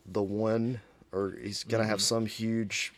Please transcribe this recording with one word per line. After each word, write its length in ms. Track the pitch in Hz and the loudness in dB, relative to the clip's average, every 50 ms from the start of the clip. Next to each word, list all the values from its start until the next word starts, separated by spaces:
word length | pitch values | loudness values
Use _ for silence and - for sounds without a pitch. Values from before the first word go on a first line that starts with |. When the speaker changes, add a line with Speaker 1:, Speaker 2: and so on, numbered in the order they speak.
| _ | _
Speaker 1:
the 180 | - 92 107 104 | -4 -2 0 0
one, 560 | 95 101 104 110 110 110 113 113 117 127 110 - - - - - - | 0 0 0 2 2 2 2 2 0 -2 -4 -8 -14 -20 -20 -18 -6
or 260 | - 95 101 95 - - - | -2 -2 0 0 -2 -6 -8
he's 220 | 101 101 - - | -6 -6 -6 -4
gonna 180 | - 113 113 110 | -2 0 2 2
have 160 | 110 107 98 | 2 2 2
Speaker 2:
Mm-hmm. 160 | 101 - 117 | 2 2 2
Speaker 1:
some 100 | 113 113 | 2 0
huge 680 | 107 - - 113 113 113 113 113 98 - - - - - | 0 -2 -2 0 0 2 2 0 0 -2 -4 -4 -4 -6